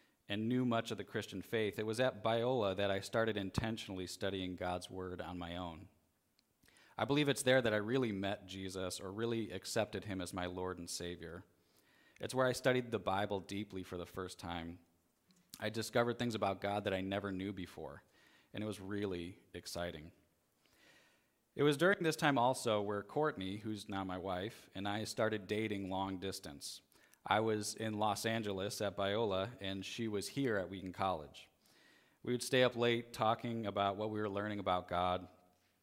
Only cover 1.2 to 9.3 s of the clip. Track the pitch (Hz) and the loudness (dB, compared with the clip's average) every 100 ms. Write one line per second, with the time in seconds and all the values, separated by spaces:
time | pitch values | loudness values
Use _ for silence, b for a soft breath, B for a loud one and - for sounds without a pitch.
1.2 | 101 98 - 113 104 104 110 113 131 101 | -4 -6 -2 0 0 0 -2 2 2 2
2.2 | 113 117 120 131 101 95 101 98 - 117 | 2 2 4 4 2 2 2 2 0 2
3.2 | 113 104 95 - 110 113 - 92 90 - | 2 2 -2 -2 -2 -2 -6 -6 -6 -2
4.2 | 101 95 92 90 90 90 - 92 92 90 | -2 0 -2 -2 -2 -2 -4 -8 -6 -6
5.2 | 85 90 87 87 90 85 92 _ _ _ | -6 -6 -6 -6 -6 -8 -16 _ _ _
6.2 | _ _ _ _ _ B B B 113 143 | _ _ _ _ _ B B B 2 4
7.2 | 143 127 127 131 117 107 104 131 120 98 | 4 2 6 6 6 4 2 2 2 0
8.2 | 98 104 92 95 95 92 92 - 95 101 | 0 -2 -6 -8 -6 -4 -4 -4 -6 -4
9.2 | 117 | -2